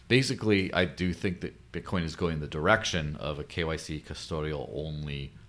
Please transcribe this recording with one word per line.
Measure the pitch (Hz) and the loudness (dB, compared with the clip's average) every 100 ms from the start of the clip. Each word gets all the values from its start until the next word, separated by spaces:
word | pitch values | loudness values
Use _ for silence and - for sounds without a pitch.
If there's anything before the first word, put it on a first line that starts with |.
| - | 4
basically, | 123 131 117 110 101 92 | 4 4 0 4 4 4
I | 90 90 | 2 2
do | - 90 | 2 0
think | 85 101 90 | 0 -2 -4
that | 90 - - | -6 -10 -10
Bitcoin | 85 - 95 | -10 -2 0
is | 82 76 | 0 0
going | 85 80 | 0 0
the | 73 | -2
direction | 76 82 110 - 90 76 76 | 0 4 4 4 -2 -2 -4
of | 73 71 | -4 -4
a | |
K | 73 - | -6 -2
Y | 80 78 | -2 -2
C | - 78 - | -4 -8 -8
custodial | - - 80 78 73 62 | -10 -6 -2 -2 -2 -4
only | 65 78 76 73 71 69 - | -6 -6 -4 -4 -6 -8 -12